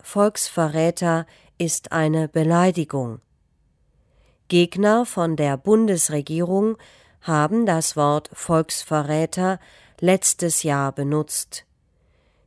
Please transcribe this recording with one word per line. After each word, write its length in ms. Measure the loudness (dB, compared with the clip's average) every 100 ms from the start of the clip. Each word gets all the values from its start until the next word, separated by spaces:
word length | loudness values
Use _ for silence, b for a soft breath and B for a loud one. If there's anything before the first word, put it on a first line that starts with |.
Volksverräter 1200 | -6 0 0 0 -4 -2 -2 0 0 0 0 0 -2 b b b
ist 340 | -4 -4 -4
eine 360 | -2 0 0 0
Beleidigung. 960 | 0 2 4 2 0 -2 -4 -6 -8 _ _ _ _ _ _ _ _ _ _ _ _ -2
Gegner 540 | 2 2 2 2 2 0
von 280 | -2 -2 0
der 220 | -2 0
Bundesregierung 1200 | 2 2 4 0 0 -2 -4 -4 0 0 0 -2 b b b b
haben 440 | -2 0 2 2 0
das 300 | 0 -2 0
Wort 340 | 0 0 -4
Volksverräter 1300 | -10 -2 0 0 -6 -4 -2 0 -2 -2 -2 -2 -4 b b b b
letztes 600 | 2 2 2 -2 -2 -2
Jahr 300 | 0 0 -2
benutzt. 720 | -2 -2 -2 -2 -6 -8 -12 -18 _ _ _ _ _ _ _